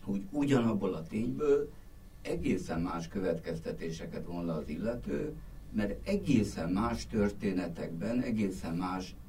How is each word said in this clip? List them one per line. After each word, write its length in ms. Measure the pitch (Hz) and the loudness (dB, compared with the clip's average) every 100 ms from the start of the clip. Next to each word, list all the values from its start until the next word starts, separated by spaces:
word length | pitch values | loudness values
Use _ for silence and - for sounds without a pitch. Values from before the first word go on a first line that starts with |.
hogy 200 | - 98 - | -2 -2 0
ugyanabból 640 | 143 139 127 113 104 95 | 0 4 6 6 4 0
a 80 | - | -2
tényből 680 | - 107 123 135 147 143 147 - - - - - | -4 -2 0 2 4 4 4 -8 -16 -16 -18 -10
egészen 580 | - 170 131 95 - 85 | -4 0 2 0 0 -2
más 280 | 90 87 82 | -2 -2 -4
következtetéseket 1160 | 101 92 165 170 165 - - 82 80 82 78 85 | -2 0 0 0 -4 -4 -4 -4 -6 -6 -6 -6
von 180 | 85 | -4
le 80 | 85 | -2
az 160 | 80 71 | -2 -2
illető, 640 | 76 107 - - - - - - - - | -2 -2 -2 -2 -2 -2 -6 -10 -12 -4
mert 360 | - 104 - - | 0 0 -2 0
egészen 600 | 196 - 110 101 - - | 0 6 4 4 0 0
más 380 | 95 117 117 - | 2 2 0 0
történetekben, 1120 | 110 101 - 104 90 87 82 - 82 107 123 | 2 2 2 0 0 -2 -4 -4 -2 0 2
egészen 540 | 123 110 98 90 - | 2 2 2 0 -2
más 400 | 82 92 92 92 - | 0 0 -2 -4 -10